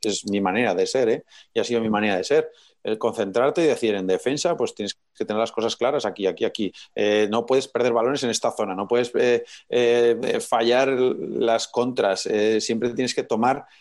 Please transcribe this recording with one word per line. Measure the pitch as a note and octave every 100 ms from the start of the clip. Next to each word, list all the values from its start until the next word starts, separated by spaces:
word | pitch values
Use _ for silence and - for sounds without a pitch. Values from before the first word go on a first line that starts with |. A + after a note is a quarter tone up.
es | G#2+ G2 G#2
mi | G2+
manera | G2 G2 A#2+ F2+
de | F#2
ser, | C3+ A2+
¿eh? | C3+ - - -
Y | A#2
ha |
sido | G2+ A#2
mi | A2+
manera | G#2+ G#2 F#2+
de |
ser. | F#2 D3+ D#3 - _ _
El | G#2 A2
concentrarte | A#2 A2 G2 A2+ C3+ E3+
y | D#3+
decir, | A#2 A2+ G2+
en | F#2
defensa, | F#2 B2 C#3+ E3+ E3
pues | A2+ -
tienes | G#2 - _ _
que | G#2+
tener | G#2+
las | A2+
cosas | - A2+ -
claras | A#2+ C#3+ G#2+
aquí, | F#2 F#2+
aquí, | - A2
aquí. | - G2 - - -
Eh, | G#2 G#2 G#2
no | A2+ A#2
puedes | C3 C3+
perder | A#2 A#2+
balones | A#2 A#2 C#3
en | B2
esta | G#2+ A#2+
zona, | - G2+ F#2
no | G2
puedes, | A#2+ A#2+ -
eh, | B2 A#2 - - -
eh, | B2 A#2+ A#2+ A#2+ A2+
eh, | B2 A#2+
fallar | - A#2+ A#2 B2 C3+
las | C3 B2+ - - - A2+ A2+ -
contras, | A#2+ B2 B2 G#2 F#2+ -
eh, | G#2+ G#2+ A2
siempre | G#2+ A2+ A#2+
tienes | A#2+ B2 -
que |
tomar, | - A2 A#2+ C3+ - _